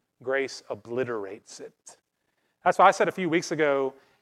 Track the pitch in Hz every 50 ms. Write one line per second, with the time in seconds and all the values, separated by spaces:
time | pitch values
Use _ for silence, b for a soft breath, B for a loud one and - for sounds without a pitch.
0 | _ _ _ - 120 127 135 135 135 123 - - - - 123 104 - 117 120 127
1 | 127 120 117 107 98 95 101 - - - - - - - - _ _ - - _
2 | _ _ _ _ _ _ _ _ _ _ _ _ - 175 - - 180 196 - -
3 | 214 170 - 190 185 160 156 180 175 - 170 151 156 143 139 139 135 131 131 b
4 | b b b b